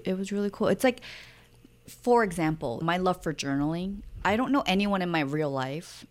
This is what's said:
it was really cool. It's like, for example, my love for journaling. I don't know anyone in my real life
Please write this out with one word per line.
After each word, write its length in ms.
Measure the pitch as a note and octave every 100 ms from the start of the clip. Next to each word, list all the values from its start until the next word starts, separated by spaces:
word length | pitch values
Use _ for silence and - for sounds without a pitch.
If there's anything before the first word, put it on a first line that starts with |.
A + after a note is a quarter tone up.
| -
it 120 | F#3
was 140 | G3
really 180 | G3+ G3+
cool. 180 | - G#3
It's 140 | G3
like, 180 | B3+ B3 - - - - - - - - -
for 360 | - B3 A#3+
example, 560 | G#3+ E3+ D#3 D#3 C3 A#2
my 140 | E3 F3+
love 240 | F#3 F3+
for 140 | F3 D3
journaling. 640 | C#3 C#3 D3 E3+ F#3 G3+ - - F#3
I 120 | A3
don't 140 | B3+
know 120 | C#4 -
anyone 380 | F#3+ G3+ G3
in 60 | F3
my 80 | E3
real 320 | C#3 D3+ D3+
life 520 | C3+ C3 D3 - - -